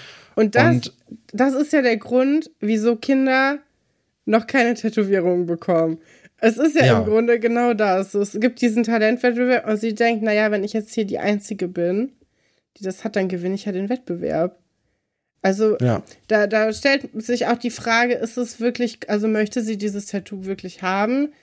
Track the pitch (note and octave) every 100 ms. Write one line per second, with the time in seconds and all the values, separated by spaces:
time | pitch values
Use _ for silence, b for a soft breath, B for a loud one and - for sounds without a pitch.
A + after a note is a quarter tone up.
0 | B B B - G#3+ A#3+ D#4+ B3+ - -
1 | _ A3+ _ G#3 C4+ C4 D4 D4+ B3 A#3
2 | - B3 C4+ D4+ D#4+ _ G#3 A3 A3+ A3+
3 | - C4+ C4 C4 C4+ C#4+ - _ _ _
4 | _ _ - A3 A3 C4+ A#3 A#3 A3 A3
5 | G3 G3 F3 F3+ E3+ E3+ - E3 E3 D#3+
6 | b b b _ A#3 A3+ D#4 D4 B3 G#3+
7 | G3 A3 A#3 A#3 A#3 A#3 A#3+ G#3+ G#3 F#3
8 | G3 G3+ G3+ G#3+ A#3+ B3 A#3+ A3 A3 A3+
9 | G#3+ A#3+ B3 A#3 B3 B3 - G#3+ A3+ G#3+
10 | A#3 A3+ A3 G#3 G#3+ G#3 G#3 A3 G#3+ -
11 | G3+ - G3+ G#3 - G3+ F3+ F3+ F3 G3
12 | C4+ - _ _ _ _ _ _ F#3+ F#3+
13 | A3 G#3 F#3 F3+ F3+ G3 G#3 F#3 G3+ B3
14 | - F3 D3 D#3 F3 - _ _ _ _
15 | _ _ _ _ F#3+ G3 A3 G#3 B2 A2
16 | - B - G#3+ G3+ A3 A3 G#3+ C#4 C4+
17 | - A3 A3+ A#3+ - A#3+ A#3+ - A#3 A3+
18 | B3 A#3+ A3+ B3 A#3+ - A#3+ A#3+ A#3 -
19 | - G#3 A3 G#3+ G#3 B3 G#3+ G#3 G#3 G3+
20 | G3 G3+ G3 G3 F#3+ F#3+ F#3 - F#3 F#3+
21 | G#3+ C4 D4+ B